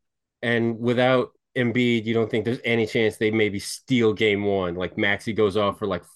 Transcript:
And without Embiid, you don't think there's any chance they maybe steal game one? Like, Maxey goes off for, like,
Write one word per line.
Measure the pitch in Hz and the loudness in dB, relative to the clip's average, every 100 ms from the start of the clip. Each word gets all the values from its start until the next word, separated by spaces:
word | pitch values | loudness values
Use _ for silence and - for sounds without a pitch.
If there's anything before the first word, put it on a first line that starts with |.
| _ _ _ _ | _ _ _ _
And | 120 117 117 110 | -2 0 0 -2
without | 117 120 127 131 120 _ _ 131 | 0 2 4 2 0 _ _ -4
Embiid, | 123 110 123 117 | -2 0 2 0
you | 110 | 0
don't | 113 110 | 0 0
think | 117 | -2
there's | 107 123 | -2 -4
any | 120 117 110 | 0 0 0
chance | 123 110 - | 0 0 0
they | 107 | 0
maybe | 110 104 98 | 2 0 -2
steal | - - - 127 113 | -8 -10 -2 2 2
game | 98 110 101 | 2 2 2
one? | 101 98 90 | 0 0 -2
Like, | 87 90 - | -4 -4 -2
Maxey | 104 101 - | -2 -2 -2
goes | 104 104 101 | 0 0 2
off | 101 - | -2 -2
for, | 104 | -4
like, | 90 - | -6 -8